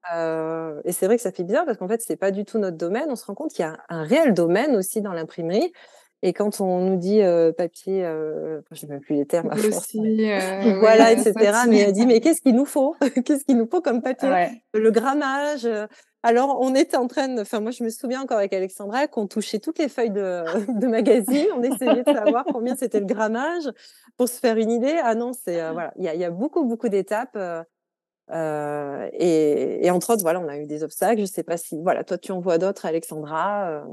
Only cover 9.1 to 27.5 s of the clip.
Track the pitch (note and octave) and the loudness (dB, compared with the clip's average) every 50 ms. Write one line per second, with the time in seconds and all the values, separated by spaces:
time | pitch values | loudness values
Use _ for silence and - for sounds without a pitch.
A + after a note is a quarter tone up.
9.1 | D3+ C#3+ C#3+ C#3+ - E3+ E3 - - G#3+ G#3+ G#3+ G#3 F3 - - - A3 G#3+ A3 | -2 -2 0 0 0 -2 0 -2 -2 0 0 0 0 -2 -6 -6 -6 -2 0 0
10.1 | A3 A3 A3 G#3+ G#3 G3 F#3+ F#3 F#3+ G3 G3 A#3 G3 F#3+ G#3+ A3 A3 A3 A3+ A3+ | 2 2 2 2 0 0 0 -2 -2 2 2 2 4 6 6 8 10 10 10 8
11.1 | A3+ A3+ B3 A3+ G3 A3 A3 G3+ G3+ A3+ B3 A#3+ A3 G#3 G3+ G3+ G3 G3 A#3+ B3+ | 8 6 4 0 4 4 4 4 6 4 4 6 6 6 6 6 4 4 6 6
12.1 | A#3+ A3+ A#3 D#4 D#4+ - - C4+ A3+ A#3+ C#4 C#4+ - D4+ C4 C#4 E4 - - C4 | 6 6 6 4 2 4 4 4 4 4 2 2 0 0 0 0 0 0 -2 0
13.1 | - C4+ A#3+ - D4+ C#4 - - C4+ A#3+ A3+ A3+ - F4+ F4 D4 A#3 B3 A#3 C4 | 0 -2 0 0 0 -2 2 2 2 2 2 2 0 -2 0 0 -2 -2 -2 -4
14.1 | B3+ - - C4+ C4 F3+ F3 - A#3+ A3+ _ _ - G#3+ A3 A3 G#3+ A#3 A3+ C4+ | -4 -2 0 0 2 2 2 0 -4 -10 _ _ -2 2 2 4 4 4 0 2
15.1 | C#4 D4 D4 C4+ C4+ C#4 C#4+ D4 D4+ C#4 A3+ A#3 A3+ G#3 G#3+ G#3+ _ - _ _ | 0 0 0 -2 -2 -2 -2 -2 -4 -4 -4 -4 -4 -4 -6 -8 _ -20 _ _
16.1 | _ _ - A#3 A#3 A#3+ C4 C#4 C#4 - B3 C4 C4 C4+ E4 - - C#4 B3 B3 | _ _ 0 2 4 4 2 2 0 0 0 2 2 2 2 2 2 -2 -2 -2
17.1 | - - C4+ C4+ B3+ A#3+ G3+ - - G#3+ G#3 A3 B3+ - A#3+ A3+ A3+ - - B3 | -2 -2 -2 -2 -2 -6 -6 -4 -6 -6 -4 -6 -6 -6 -6 -8 -6 -6 -6 -6
18.1 | B3 C4 C4+ C4 B3+ A3 G3+ G3 - F#3+ F#3 F#3+ - - G#3 G3 G#3 B3+ C#4+ D4+ | -6 -6 -4 -4 -2 -2 0 0 -2 -4 -4 -6 -8 -12 -12 -6 -2 -2 -2 -2
19.1 | - A#3+ G#3+ F#3+ - A3 G3+ - - G#3 - - D#4+ - D#4+ C4+ - - A#3 A#3 | -2 -4 -6 -4 -4 -6 -6 -4 -6 -6 -6 -6 -4 -2 -4 -4 -2 -2 -2 -2
20.1 | G3 G3+ G3 F#3+ F3+ F3 E3+ D#3+ E3 A3+ G#3 G3 B3+ G#3 A3 C4 A3+ A3+ A3 A#3+ | -2 -2 -4 -4 -4 -4 -4 -4 -4 -4 -4 -2 -2 -2 0 0 2 2 4 6
21.1 | G#3+ B3 G3+ G#3+ B3+ C#4+ D4+ G#4 F#4+ D4 A#3+ C4 - - C4 D4+ D#4+ A#3+ B3 D4+ | 4 4 4 2 0 2 2 2 0 0 0 -2 -2 0 2 2 2 4 4 2
22.1 | D4 B3+ G#3+ G3+ A3+ A#3+ C4+ F#4 C#4+ B3 A3 B3 B3+ - C4 A3 - G#3+ G3+ F#3 | 2 4 2 2 2 2 0 -2 -4 -4 -2 -4 -4 -4 -4 -2 -2 -2 0 0
23.1 | A3+ G3+ A3 G#3+ A3 A#3 C4 D#4 F4 F4 D#4+ C#4 G#3+ _ - - - - _ _ | -2 -2 0 -2 0 -2 -2 -2 -4 -4 -6 -8 -10 _ -20 -20 -20 -20 _ _
24.1 | _ _ B3 A#3 - - - A#3+ A3+ A3 A3+ G#3+ A#3 A#3 A#3 C#4 D#4 E4+ D4 A#3 | _ _ -2 -2 -2 -2 0 0 2 2 0 0 0 0 0 0 0 0 0 0
25.1 | A3+ A3 A#3 B3 B3+ - - - F3 E3+ E3 D#3+ D#3+ E3+ E3+ - - - F3+ F3 | 0 0 -2 -6 -8 -8 -8 -6 -4 -4 -4 -4 -4 -6 -6 -8 -8 -6 -6 -6
26.1 | D#3 E3+ F3+ F3 E3+ F3 A3+ D#4 - F4+ D#4 A#3+ A#3 A3+ - A#3+ G3 G3 F#3 - | -4 -4 -4 -4 -4 -4 -6 -2 0 0 0 0 -2 -2 -2 -2 0 -2 -2 -2
27.1 | G#3+ G#3+ B3 - _ G#3+ F#3+ F3 | -4 -4 -6 -6 _ -8 -8 -6